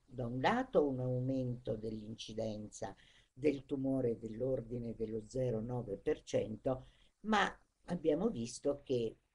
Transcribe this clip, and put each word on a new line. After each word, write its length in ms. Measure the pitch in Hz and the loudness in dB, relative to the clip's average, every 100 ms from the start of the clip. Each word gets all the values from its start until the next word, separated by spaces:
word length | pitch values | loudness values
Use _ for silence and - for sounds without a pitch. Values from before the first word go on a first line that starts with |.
da 220 | - 127 120 | -12 -6 -4
un 140 | 127 | 2
lato 460 | 160 240 262 175 147 | 2 2 4 4 4
un 140 | 127 | 2
aumento 760 | 127 127 127 135 123 120 123 110 | 0 0 0 0 0 -2 -4 -4
dell'incidenza 1200 | 110 110 107 113 - 110 110 107 107 - 101 - - - _ | -4 -6 -8 -10 -8 -4 -4 -4 -8 -10 -10 -10 -20 -20 _
del 320 | 127 147 139 | 0 2 2
tumore 540 | - 139 135 131 120 110 | -2 -2 2 2 2 0
dell'ordine 760 | 113 110 131 127 113 123 117 110 | -4 -2 0 0 -2 -6 -4 -4
dello 260 | 110 110 107 | -4 -4 -4
zero 340 | 131 127 110 | 0 0 0
nove 360 | 120 123 120 98 | -2 -4 -4 -4
per 240 | 151 - | -2 -2
cento, 640 | - 117 104 107 135 131 - - - _ | 0 0 0 -2 -2 -2 -6 -20 -20 _
ma 280 | 208 208 - - _ _ | 2 4 2 -2 _ _
abbiamo 440 | - 175 156 151 226 | -6 0 2 4 2
visto 520 | 117 117 - 143 143 | 0 -6 -2 -2 0
che 360 | - 123 113 - _ | 0 0 0 -4 _